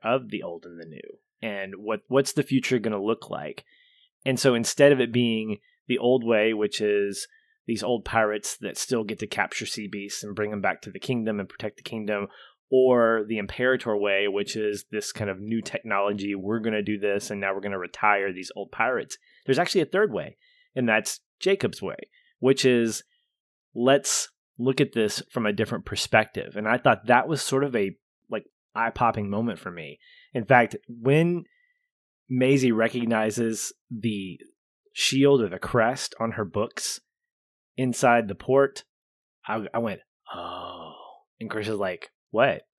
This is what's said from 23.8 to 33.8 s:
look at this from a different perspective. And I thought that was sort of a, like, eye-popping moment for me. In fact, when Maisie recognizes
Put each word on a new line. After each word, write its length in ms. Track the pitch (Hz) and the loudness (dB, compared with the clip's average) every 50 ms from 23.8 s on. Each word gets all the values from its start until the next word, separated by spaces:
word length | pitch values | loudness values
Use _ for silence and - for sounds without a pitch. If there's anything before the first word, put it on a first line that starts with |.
| 123 127 139 143 143 - - - - - _ _ _ _ _ | 4 4 4 4 4 0 -2 -2 -4 -6 _ _ _ _ _
look 220 | - 120 135 135 151 | -4 -2 0 2 2
at 120 | 143 - - | 0 0 2
this 280 | 117 107 104 - - - _ | 0 0 0 0 -4 -8 _
from 140 | - 123 110 | -6 -2 -2
a 80 | 104 101 | 0 0
different 320 | 104 110 - 120 90 - | 0 -2 -2 -4 -8 -8
perspective. 720 | - 107 - - - - 110 107 - - - - - - | -8 -6 -6 -2 4 4 4 4 4 -2 -10 -10 -8 -8
And 120 | 104 107 | -4 0
I 100 | 107 120 | 0 0
thought 300 | 123 - 135 113 - - | 4 4 4 4 4 4
that 200 | 117 123 127 - | 4 4 4 4
was 140 | 151 156 135 | 2 -2 -4
sort 220 | - - 135 135 143 | -2 -2 0 0 0
of 100 | 139 120 | 0 0
a, 160 | 110 98 98 - _ _ _ _ _ _ - | -2 -2 -2 -4 _ _ _ _ _ _ -8
like, 140 | 113 107 - _ _ _ _ _ - | -8 -8 -8 _ _ _ _ _ -4
eye-popping 560 | 110 117 113 - - 123 113 107 113 101 98 | -2 -2 -2 0 0 0 2 2 0 -2 -4
moment 300 | 101 107 117 117 92 - | -2 -2 -2 -4 -4 -6
for 100 | - 92 | -10 -12
me. 300 | 87 85 78 71 73 - _ _ - _ _ _ - | -12 -12 -14 -14 -16 -20 _ _ -20 _ _ _ -6
In 120 | 127 107 | -2 4
fact, 320 | - 131 120 117 - - - _ | 6 6 6 6 4 0 -8 _
when 560 | - 117 117 113 135 143 156 165 175 175 170 165 _ _ _ _ _ _ _ _ _ _ _ _ _ _ _ _ - | -14 -10 -2 2 2 4 4 4 2 0 -2 -6 _ _ _ _ _ _ _ _ _ _ _ _ _ _ _ _ -4
Maisie 420 | 127 127 127 131 143 135 131 123 | -2 2 4 4 4 4 4 4
recognizes 1000 | 113 110 113 113 - 123 117 113 117 110 110 110 101 120 117 113 110 - - - - _ | 4 4 2 0 0 -2 -2 0 2 2 2 0 0 0 -2 -2 -2 -4 -6 -10 -10 _